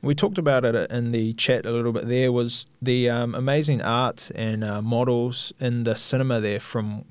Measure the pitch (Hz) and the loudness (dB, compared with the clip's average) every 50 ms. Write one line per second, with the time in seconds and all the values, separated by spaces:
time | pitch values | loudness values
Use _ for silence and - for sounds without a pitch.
0 | - 131 147 147 - 202 202 190 165 147 139 127 123 120 117 113 87 - - 120 | 0 0 0 2 2 0 0 0 2 4 4 4 4 4 2 2 0 0 -2 -2
1 | 120 117 117 117 113 110 110 110 - - 123 120 - - 117 117 117 120 113 113 | -2 0 0 0 0 0 -2 -2 0 2 2 2 2 -2 -2 0 0 0 -2 -2
2 | - 117 123 127 131 127 123 123 120 120 117 - - - _ _ - 123 123 123 | -2 0 0 2 2 2 2 2 0 0 -2 -6 -8 -10 _ _ -2 0 2 4
3 | 123 120 117 120 120 120 113 - 127 131 139 151 156 147 143 117 - 90 117 120 | 4 2 2 2 -2 -2 -2 -2 0 0 2 2 2 2 2 2 2 0 2 2
4 | 127 123 - - - - - - 110 110 110 107 110 107 104 104 107 113 120 117 | 2 0 -2 -4 -8 -10 -6 -6 -4 -2 -2 -2 -2 -4 -4 -4 -2 0 0 2
5 | 123 123 123 120 120 123 123 - - - - _ - 123 120 120 120 113 107 - | 2 2 2 2 0 -2 -4 -6 -8 -10 -10 _ -2 -2 0 0 0 0 0 0
6 | - - - 131 131 131 123 113 107 104 101 101 - - - 120 107 107 107 107 | -2 0 0 0 2 2 0 0 0 0 -2 -2 -4 -4 -4 -2 -2 -2 -4 -8
7 | - - | -10 -4